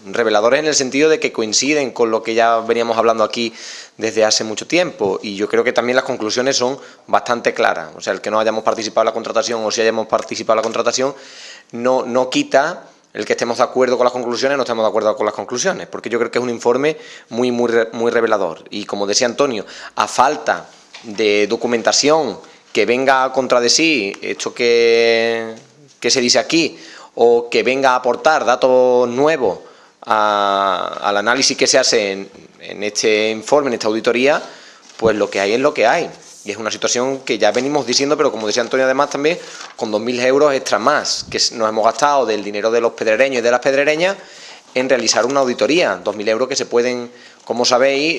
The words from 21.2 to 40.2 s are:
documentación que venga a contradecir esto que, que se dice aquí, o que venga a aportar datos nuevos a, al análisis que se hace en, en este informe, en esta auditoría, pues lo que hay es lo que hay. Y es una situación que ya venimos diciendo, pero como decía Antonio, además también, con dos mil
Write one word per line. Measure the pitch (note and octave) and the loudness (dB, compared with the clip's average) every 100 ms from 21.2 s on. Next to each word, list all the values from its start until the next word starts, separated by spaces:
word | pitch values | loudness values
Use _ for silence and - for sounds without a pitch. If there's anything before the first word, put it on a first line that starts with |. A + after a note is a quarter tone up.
| G#2+ G#2 G#2 | 2 2 2
documentación | A2+ A#2+ A#2+ G#2+ - C#3 D#3+ C3+ F2+ - - _ | 0 -2 0 0 2 2 2 0 -6 -14 -20 _
que | - G#2+ | 0 2
venga | B2 C3+ C3 | 2 4 2
a | C3 | 2
contradecir | C3+ B2+ B2 A#2+ C3+ D#3+ C#3+ G2 - | 0 0 2 2 2 2 0 -2 -6
esto | G2 G2+ A2 | -8 -8 -8
que, | - A#2+ A#2 A#2 A#2 A#2 A#2 A2+ A2+ A2+ A2+ - _ - _ | -2 2 4 4 4 4 4 2 -2 -6 -12 -20 _ -20 _
que | A#2+ | -2
se | C3 | 0
dice | B2 B2 | 2 2
aquí, | A2+ D#3+ D3 - - - - - | 2 0 0 -4 -18 -20 -14 2
o | A#2 A#2 A#2+ | 4 4 2
que | A#2 | 0
venga | G#2+ C3+ C3+ | 0 2 2
a | B2+ | 2
aportar | B2 A#2 D#3 D#3 | 2 0 2 2
datos | A2 B2+ C3+ B2+ B2+ B2 B2 | 2 2 4 4 6 4 2
nuevos | A#2+ D3 D#3+ A2 E2 - - - _ | 2 2 2 0 -2 -10 -20 -20 _
a, | - G#2+ G#2+ G#2 G2+ G2 G2 F2+ F2 D#2 | 0 2 4 2 2 2 2 0 -4 -4
al | G2+ G2+ | -2 0
análisis | G#2 C3 C3 C3 | 0 0 0 0
que | B2+ | 2
se | C3+ | 2
hace | B2+ A#2+ G2+ | 2 0 0
en, | F#2+ F#2+ - - _ | -4 -10 -18 -20 _
en | F2 F#2 | -16 -10
este | G#2 - A2+ G#2+ A2 | -8 -2 2 2 2
informe, | A2 G#2+ D3 C#3 | -2 0 2 2
en | A2 | -2
esta | A2+ | -2
auditoría, | A2 A#2+ A#2+ C3+ E3 - - - - - - | -2 0 2 2 0 -4 -16 -20 -20 -20 -2
pues | A2+ G#2 | 0 0
lo | G2+ | 0
que | G#2 | 0
hay | G2+ | 0
es | A#2 | 2
lo | C3+ - | 0 2
que | A2 | 2
hay. | E3+ A2 - - - | 2 -2 -10 -20 -16
Y | G#2 | -12
es | G#2 | -8
una | G#2+ | -8
situación | G#2+ A2 A#2+ B2+ C3+ | -4 -2 -2 -2 -4
que | B2+ A2 | -4 0
ya | G#2 | 2
venimos | A#2 C3+ D3 A#2+ | 2 0 -2 -2
diciendo, | - C#3 D3 | 0 0 2
pero | C#3 | 0
como | A2 G#2+ | 0 -4
decía | A#2+ | -2
Antonio, | A#2 C3 C3 | -2 0 0
además | C3+ C#3+ | 0 -2
también, | C#3 D3 F3 - - - - | -2 -2 -4 -8 -18 -18 -10
con | A2+ | -4
dos | G#2 | -4
mil | A2+ B2 | -4 -2